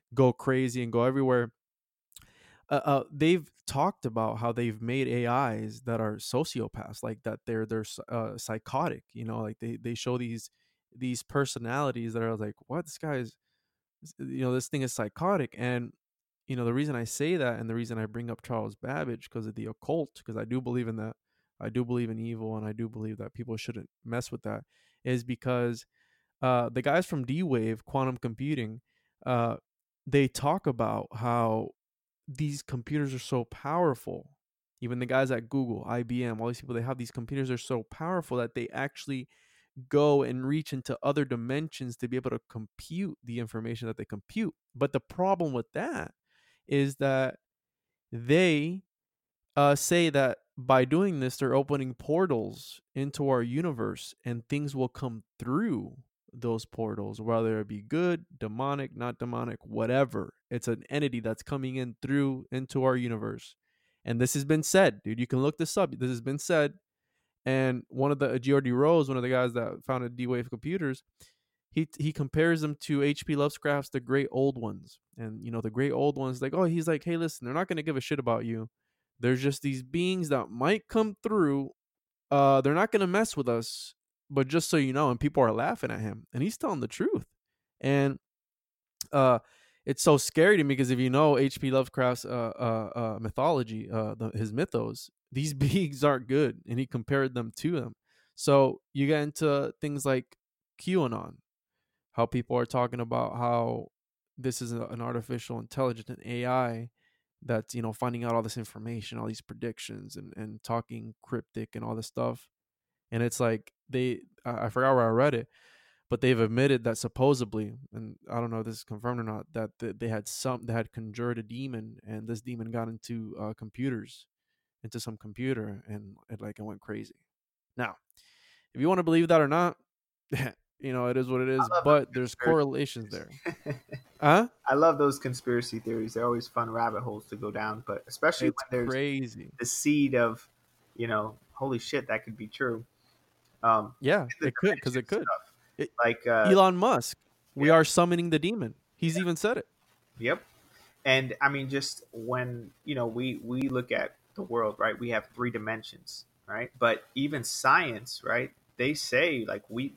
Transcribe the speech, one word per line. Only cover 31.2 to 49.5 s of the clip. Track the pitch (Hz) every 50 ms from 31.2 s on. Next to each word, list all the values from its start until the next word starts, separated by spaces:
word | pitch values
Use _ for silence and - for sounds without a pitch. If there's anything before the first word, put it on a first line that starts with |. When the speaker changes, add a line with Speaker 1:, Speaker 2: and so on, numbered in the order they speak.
| 120 120 117 120 117 113 110 110 - - - _ _ _ _ _ _ _ _ _ _ -
Speaker 1:
these | 139 - 156 147 143 143 -
computers | - 135 123 117 - 147 151 147 139 131
are | 127
so | - - 139 123 117
powerful. | - - - - 143 156 175 180 156 127 - - - - - - - _ _ _ _ _ _ _ _ _ _
Even | 127 117 123 123
the | 127
guys | 123 131 131 135 127
at | 131 120 117 113
Google, | - 139 131 120 110 - -
I | - 117 120 120
B | 113 123 123 123
M, | 120 113 110
all | 113 120
these | 120 -
people, | - 131 120
they | 117 117
have | 127 135 127
these | 120 113 -
computers | 127 117 113 139 139 135 127
are | 127 117
so | - - 131 117 110
powerful | - - - 156 165 185 180 160 - 127 123
that | 117 113 -
they | 123 117 -
actually | - - 135 143 - - - - 139 127 123 - _ _ _ _ _ _ _ _ _ 135 127 -
go | - 143 147 147 143 143 135
and | 123 123 127 127
reach | 135 147 160 151 - -
into | 131 - - 131 - -
other | 135 143 151 143
dimensions | 131 127 117 117 123 135 147 160 156 - - 131 123 120 -
to | - 120
be | 123
able | 127 127 127
to | 110 117 - -
compute | - 117 110 - _ - - - 160 175 202 180 - - -
the | 120 117 120
information | 117 110 - 113 113 113 117 110 123 113
that | 110 -
they | 107
compute. | - - 104 - - - 220 226 - - _ _ _ -
But | 123 143 143 -
the | 135
problem | - - - - 180 190 196 180 175 151 131
with | 120 113 - -
that | 143 208 302 339 - - - - _ _ _ _ _ _ _ _ _ _ -
is | 143 139 139 139 135
that | - 139 139 135 131 131 131 - - _ _ _ _ _ _ _ _ _ _ _ _ _ _ -
they, | 117 117 123 147 170 185 175 156 147 147 165 180 190 - _ _ _ _ _ _ _ _ _ _ _ _ _